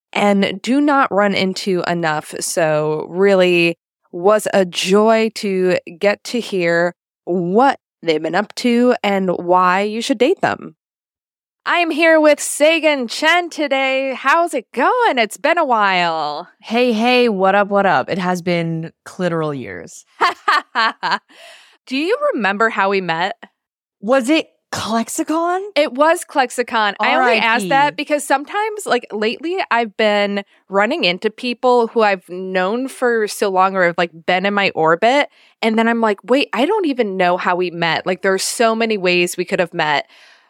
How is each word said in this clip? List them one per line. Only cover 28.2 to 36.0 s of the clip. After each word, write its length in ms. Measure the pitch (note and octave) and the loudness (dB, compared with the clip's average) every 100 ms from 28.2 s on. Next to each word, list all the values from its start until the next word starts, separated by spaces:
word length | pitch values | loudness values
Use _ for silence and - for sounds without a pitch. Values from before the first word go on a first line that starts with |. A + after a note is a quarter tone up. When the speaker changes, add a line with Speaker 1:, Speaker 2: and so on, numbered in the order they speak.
Speaker 1:
sometimes, 600 | - C#4 D4 G4+ A4 G#4+ - | 0 -2 -2 -4 -4 -6 -2
like, 220 | B3 - | -2 -2
lately 460 | G#3 G#3+ - D#4+ F#4 - | -4 -4 -4 -6 -6 -2
I've 240 | A#3 A#3 - | -2 -2 0
been 480 | A3 G#3 G3+ G3+ G3 _ _ | 0 2 0 -4 -8 _ _
running 360 | G3 G#3+ E4 F#3 | 0 0 0 -2
into 240 | F3+ G#3+ | 0 -4
people 580 | G#3+ B3 A#3+ B3+ B3 A3+ | -6 -8 -2 2 2 2
who 140 | A#3 | 2
I've 260 | G#3+ G3 - | 0 0 -6
known 580 | F3+ F#3+ F#3 F#3 A#3 C4 | -12 -4 -2 -2 -2 -6
for 380 | - B3 A#3 G#3 | -4 -2 0 -2
so 220 | - G#3 | -2 -2
long 260 | F#3 F#3+ F#3+ | 2 2 2
or 100 | F3 | 0
have, 120 | E3+ | 0
like, 140 | E3+ E3 - | -2 -4 -2
been 200 | F#3 G3 | 0 0
in 80 | |
my 180 | G3+ F#3+ - | 0 0 0
orbit. 540 | D#3+ E3 A3+ C#4 - _ _ _ | 2 2 4 2 0 _ _ _
And 180 | A3+ A3 | 0 2
then 80 | A3+ | 2
I'm 140 | A#3 | 0